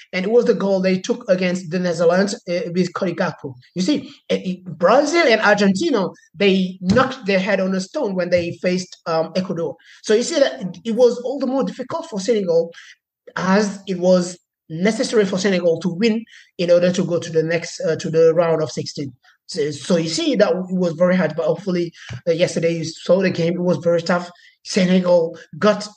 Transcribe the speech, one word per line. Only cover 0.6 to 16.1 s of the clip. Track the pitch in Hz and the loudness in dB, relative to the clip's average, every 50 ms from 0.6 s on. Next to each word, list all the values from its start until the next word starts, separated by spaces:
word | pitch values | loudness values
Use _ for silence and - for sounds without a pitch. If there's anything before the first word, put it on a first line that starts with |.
| 190 196 196 190 | 0 0 0 2
they | 185 185 185 | 2 0 0
took | 185 - - 240 233 - 208 | 0 -2 -4 -6 -4 -2 0
against | 185 180 185 180 175 180 - 156 | 0 0 0 -2 -2 -4 -6 -6
the | 165 | -6
Netherlands, | 180 180 180 165 160 180 165 175 185 202 196 226 220 - 185 | -4 -2 -2 -2 2 2 4 4 4 2 0 -4 -8 -6 -6
uh, | 175 175 - 180 170 | -6 -4 -4 -2 -2
with | 185 180 180 - | -2 -2 -2 -2
Cody | - 196 175 160 | -4 -4 -4 -2
Gakpo. | - 185 165 - - - 139 127 - _ _ _ | -2 -4 -4 -6 -8 -12 -14 -16 -16 _ _ _
You | 170 185 | -2 0
see, | 233 294 - - - - - _ - | 0 0 -2 -4 -8 -16 -16 _ -4
uh, | 185 | -4
uh, | 190 - 185 180 - - | -4 -4 -6 -8 -8 -12
Brazil | 180 151 - - 190 226 285 294 294 330 339 330 | -14 -4 0 2 4 6 4 4 4 2 2 4
and | 269 226 214 | 4 2 4
Argentina, | - 202 208 196 208 190 185 196 339 339 269 208 185 156 - - _ _ _ | 4 2 4 4 4 2 2 2 0 0 0 0 -2 -4 -6 -12 _ _ _
they | 156 196 196 190 190 185 185 - - | 0 2 2 2 2 0 -2 -6 -4
knocked | 180 185 214 247 262 254 - - 214 | -2 2 2 2 2 0 -4 -6 -4
their | 190 196 | -2 -2
head | 185 185 214 196 190 | 0 0 0 0 0
on | 190 190 190 | 0 -2 -2
a | 185 | -4
stone | 190 - - 311 277 202 190 | -6 -6 -6 -4 -4 -2 -2
when | 185 175 175 | -4 -2 0
they | 185 175 170 175 - - - | 0 0 0 -4 -6 -4 -2
faced, | 180 180 185 185 - - - _ | -2 -2 -2 -4 -8 -14 -12 _
um, | 180 165 160 160 - - | -2 -2 -2 -2 -2 -4
Ecuador. | 190 185 - 170 160 165 143 - - _ - - - | -6 -4 -4 -4 -6 -6 -6 -8 -12 _ -20 -20 -8
So | - - 214 | -2 0 0
you | 226 240 | 0 0
see | - 339 294 | 0 2 2
that | 269 - - - 196 175 - - - | 2 2 2 -4 -8 -10 -10 -8 -6
it | 226 220 | -4 2
was | 233 254 233 202 247 - | 4 4 4 4 0 -4
all | 247 269 | -6 -4
the | 277 262 | -4 -4
more | 247 262 269 233 | -2 -2 -2 -2
difficult | 190 226 - 254 - - 330 330 | -4 -6 -10 -10 -8 -8 -8 -8
for | - 220 190 | -8 -8 -4
Senegal, | 190 254 233 208 196 175 165 165 170 175 - - - - - _ _ _ _ _ _ - - | -2 0 0 0 0 0 0 0 0 -2 -8 -18 -20 -20 -20 _ _ _ _ _ _ -14 -8
as | 165 175 185 190 208 214 196 185 - - | -4 0 2 2 2 2 0 -4 -8 -8
it | 202 185 175 | -8 -4 0
was | 175 185 185 180 175 - - - _ _ _ _ _ - | 2 4 4 4 2 -2 -8 -14 _ _ _ _ _ -12
necessary | 156 160 180 220 220 277 254 - 254 214 202 | -4 -2 0 0 0 0 -2 0 2 2 2
for | 185 196 | 2 0
Senegal | 185 - 202 190 175 175 175 160 165 | -2 0 0 0 2 2 0 0 0
to | - 180 165 | -2 -4 -2
win | 170 226 226 | 0 0 2